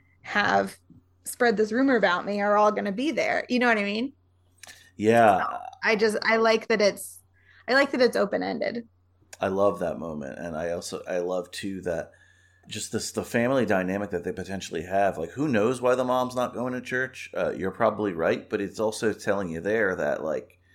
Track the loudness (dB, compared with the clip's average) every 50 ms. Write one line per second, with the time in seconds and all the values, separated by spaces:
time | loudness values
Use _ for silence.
0 | _ _ _ _ -12 -4 -2 0 2 4 2 2 2 0 -6 _ _ _ -20 -20
1 | _ _ _ _ -14 -10 -2 2 2 2 4 2 0 0 2 2 4 4 4 4
2 | 4 4 2 0 -2 -4 -2 0 2 4 4 6 6 4 4 2 -2 -4 -2 -2
3 | -2 -2 0 0 0 0 0 -2 -2 0 0 2 4 4 2 2 0 -2 -4 -4
4 | -4 -6 -8 _ _ _ _ _ _ _ _ _ -20 -20 -20 -20 -20 -18 _ 0
5 | 4 6 6 8 8 8 8 6 2 -2 -6 -8 -10 -12 -12 -4 0 0 2 2
6 | 2 0 0 0 0 2 2 4 4 4 4 2 2 0 0 2 2 2 2 0
7 | -12 -16 -16 -20 _ _ _ _ _ _ _ -14 -4 0 2 2 4 2 4 4
8 | 4 4 4 2 0 0 0 -2 -2 -2 -4 -2 -4 -4 -4 -6 -10 -12 _ _
9 | _ _ _ _ _ _ -8 -4 -2 0 2 4 4 4 2 2 -4 -4 -4 -6
10 | -8 -8 -8 -8 -8 -10 -10 -10 -10 -8 -6 -6 -4 -4 -4 -6 -6 -8 -10 -10
11 | -6 -4 -2 -2 -2 -2 -2 -4 -4 -6 -10 -10 -8 -8 -8 -6 -6 -4 -4 -4
12 | -6 -8 _ _ _ _ _ _ _ _ _ _ _ -14 -12 -12 -10 -6 -4 -4
13 | -4 -4 -6 -6 -6 -2 0 0 2 2 2 2 2 2 0 0 0 0 -2 -4
14 | -4 -4 -6 -4 -4 -4 -6 -6 -8 -8 -8 -10 -8 -8 -8 -8 -6 -2 0 2
15 | 2 2 0 -2 -6 -8 -4 -4 -2 0 2 2 2 2 0 0 2 2 2 2
16 | 2 0 0 0 0 -2 -2 -4 -4 -4 -4 -6 -6 -6 -6 -8 -8 -6 -4 -4
17 | -4 -6 -8 -14 -16 -10 -4 -2 -2 -2 -2 -2 -4 -4 -2 2 2 2 2 2
18 | -2 -2 -2 0 0 0 0 0 -4 -6 -4 -4 -4 -4 -4 -2 -2 -2 -2 0
19 | -2 -2 -2 -2 -2 -2 -2 -2 -2 -6 -6 -4 -2 0 0 2 2 0 0 0
20 | -2 -2 -2 -2 -2 -4 -4 -4 -6 _ _ _ _ _